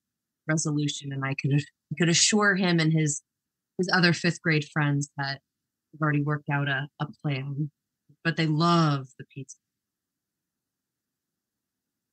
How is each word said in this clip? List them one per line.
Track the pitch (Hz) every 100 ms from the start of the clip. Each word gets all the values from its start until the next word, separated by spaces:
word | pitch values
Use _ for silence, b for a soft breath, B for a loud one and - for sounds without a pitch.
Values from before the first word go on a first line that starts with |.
| _ _ _ _ -
resolution, | 160 156 147 147 - 139
and | 135 135
I | 139
could, | 139 147 - _ - 156
could | 170
assure | 160 - 214 208 185
him | 180 170
and | 156
his, | 160 151 - _ _ _ _ _ -
his | 180
other | 180 175
fifth | 160 170 160
grade | 170 151 147
friends | 156 143 143 143 -
that | 139 139 _ _ _ _ _
we've | 147
already | 151 147
worked | 147 147 -
out | 143 143
a, | 135 143 -
a | 147 -
plan, | 151 135 139 139 151 _ _ _ _ _
but | 165 165
they | 160
love | 151 170 170 156 139 127 -
the | -
pizza. | 139 131 - _ _ _ _ _ _ _ _ _ _ _ _ _ _ _ _ _ _ _ _ _ _ _ _ _